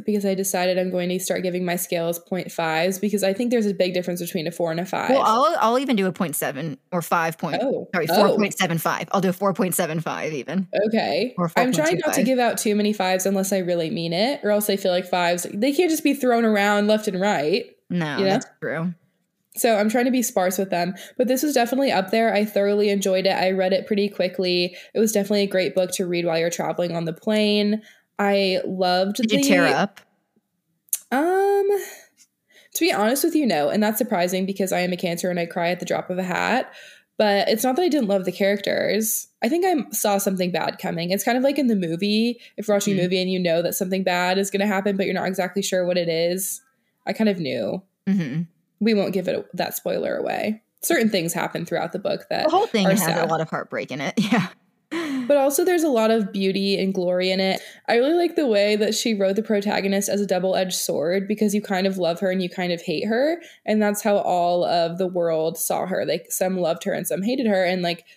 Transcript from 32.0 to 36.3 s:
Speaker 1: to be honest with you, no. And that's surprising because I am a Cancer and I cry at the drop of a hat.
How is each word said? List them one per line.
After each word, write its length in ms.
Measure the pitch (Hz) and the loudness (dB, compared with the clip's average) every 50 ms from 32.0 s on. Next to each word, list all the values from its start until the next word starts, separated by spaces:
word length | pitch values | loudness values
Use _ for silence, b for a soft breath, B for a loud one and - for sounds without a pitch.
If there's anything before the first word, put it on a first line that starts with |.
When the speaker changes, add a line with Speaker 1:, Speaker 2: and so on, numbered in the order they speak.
| B B B B B _ _ _ _ _ b b b b b | B B B B B _ _ _ _ _ b b b b b
Speaker 1:
to 60 | - | 0
be 120 | 330 339 - | 2 2 2
honest 320 | 185 208 220 262 285 - | 4 2 2 2 2 2
with 100 | 330 320 | 2 2
you, 120 | 311 294 | 2 2
no. 220 | 220 175 147 143 143 | 2 2 2 2 2
And 140 | - 214 208 | 2 2 2
that's 160 | 214 220 - | 2 2 0
surprising 480 | - 220 214 175 175 180 185 185 190 | -2 0 0 0 0 0 0 -2 -2
because 260 | 190 196 - 196 180 175 | -2 -2 -2 -2 -2 0
I 80 | 175 | 0
am 120 | 180 180 180 | 0 0 -2
a 40 | |
Cancer 320 | 175 - 175 170 170 - 180 | -2 -2 -4 -4 -2 -2 -2
and 80 | 175 175 | -2 -2
I 80 | 170 | -4
cry 220 | 170 - 180 170 170 | -4 -4 -2 -2 -2
at 120 | 180 175 | -2 -2
the 60 | 180 | -4
drop 220 | - 165 160 156 - | -4 -4 -4 -4 -4
of 80 | 185 180 | -6 -4
a 40 | 185 | -4
hat. 500 | 180 | -2